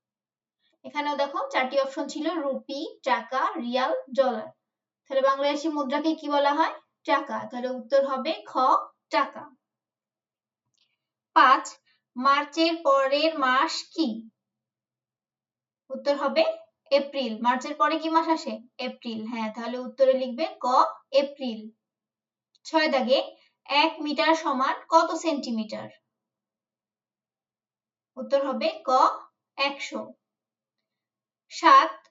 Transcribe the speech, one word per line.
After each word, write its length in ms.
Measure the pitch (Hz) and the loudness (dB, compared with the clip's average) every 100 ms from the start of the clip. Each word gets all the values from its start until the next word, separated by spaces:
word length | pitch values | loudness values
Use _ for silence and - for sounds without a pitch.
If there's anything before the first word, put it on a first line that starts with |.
| _ _ _ _ _ _ _ _ 254 | _ _ _ _ _ _ _ _ -10
এখানেও 300 | 294 285 277 | -6 -4 -2
দেখো, 240 | 277 - 539 | -2 -2 -4
চারটি 260 | 285 254 277 | -2 0 0
অপশন 260 | 269 311 277 | -2 -4 -8
ছিল, 180 | 311 320 | -4 -4
রুপি, 460 | 349 277 226 - 277 392 - | -2 -4 -6 -8 -10 -10 -8
টাকা, 380 | - 226 - 262 359 359 | -2 -2 -2 -2 -2 -4
রিয়াল, 340 | 240 254 277 - - | -4 -2 -2 -4 -2
ডলার। 360 | 254 254 220 214 - _ _ _ _ | 0 0 -2 -8 -18 _ _ _ _
তাহলে 180 | _ 269 | _ 2
বাংলাদেশি 460 | 277 277 285 294 320 | 2 2 0 -2 -4
মুদ্রাকে 440 | 294 254 294 320 311 | -4 -2 -2 0 -2
কি 120 | 294 | -2
বলা 240 | 285 285 | 0 2
হয়? 200 | 302 320 - _ _ | 2 -2 -4 _ _
টাকা। 340 | 311 285 277 220 - | -2 0 0 -8 -10
তাহলে 200 | 247 254 | -8 -8
উত্তর 320 | 254 - 277 277 | -8 0 2 2
হবে 260 | 262 285 - - | -2 -4 -6 -6
খ, 40 | 277 269 - - _ _ | 0 2 2 -2 _ _
টাকা। 340 | 302 - 311 294 _ _ _ _ _ _ _ _ _ _ _ _ _ _ _ _ _ _ 320 | -2 -2 -6 -18 _ _ _ _ _ _ _ _ _ _ _ _ _ _ _ _ _ _ 6
পাঁচ, 300 | 262 302 - - _ _ _ 247 | 8 6 2 -16 _ _ _ -2
মার্চের 580 | 277 285 285 320 330 330 | 2 2 0 0 2 2
পরের 480 | 294 277 269 285 320 302 | 2 4 4 2 0 0
মাস 340 | 254 262 330 - - | 0 2 0 -4 -8
কি? 160 | 339 254 226 - _ _ _ _ _ _ _ _ _ _ _ _ _ _ _ - | -4 -4 -4 -12 _ _ _ _ _ _ _ _ _ _ _ _ _ _ _ -12
উত্তর 260 | 254 285 285 | -6 -2 -2
হবে 280 | 277 311 320 - - _ _ | 0 0 0 -4 -14 _ _
এপ্রিল। 420 | 285 277 277 240 214 | 0 0 -4 -6 -2
মার্চের 340 | 240 254 294 302 | -2 -2 -4 0
পরে 200 | 302 320 | 0 0
কি 100 | 320 | 0
মাস 180 | 330 320 | 0 2
আসে? 260 | 320 - 220 - - | -2 -4 -10 -12 -10
এপ্রিল। 440 | 247 - 233 220 220 | -10 -8 -10 -8 -8
হ্যাঁ, 240 | 226 220 | -6 -8
তাহলে 240 | 233 233 254 | -8 -8 -8
উত্তরে 360 | 254 - 262 | -8 2 4
লিখবে 320 | 262 254 233 330 - | 4 -2 -4 -6 -4
ক, 40 | - 269 - - _ | 2 4 2 -2 _
এপ্রিল। 480 | 269 269 - 254 220 220 - _ _ _ _ _ _ _ _ - | 0 0 -4 -8 -8 -14 -20 _ _ _ _ _ _ _ _ -2
ছয় 240 | 320 302 | 0 2
দাগে, 300 | 262 226 294 - - _ _ - | 2 2 2 0 -12 _ _ -2
এক 260 | 277 320 320 | 2 2 0
মিটার 320 | 302 285 320 320 | -4 0 2 2
সমান 400 | 302 262 277 - - | 0 0 -2 -4 2
কত 200 | 330 330 330 | 4 4 0
সেন্টিমিটার? 760 | 330 277 254 226 208 214 214 - _ _ _ _ _ _ _ _ _ _ _ _ _ _ _ _ _ _ _ _ _ 254 | -2 -4 -4 -6 -6 -10 -14 -18 _ _ _ _ _ _ _ _ _ _ _ _ _ _ _ _ _ _ _ _ _ -14
উত্তর 220 | 220 277 277 | -2 -2 0
হবে 220 | 226 320 - - | -2 -4 -4 0
ক, 20 | 262 320 - - _ _ - | 4 4 0 -12 _ _ -4
একশো। 440 | 277 - - 220 220 - _ _ _ _ _ _ _ _ _ _ _ _ _ | -4 -4 -10 -10 -12 -18 _ _ _ _ _ _ _ _ _ _ _ _ _
সাত, 420 | - 330 277 320 - _ | 2 8 8 6 -2 _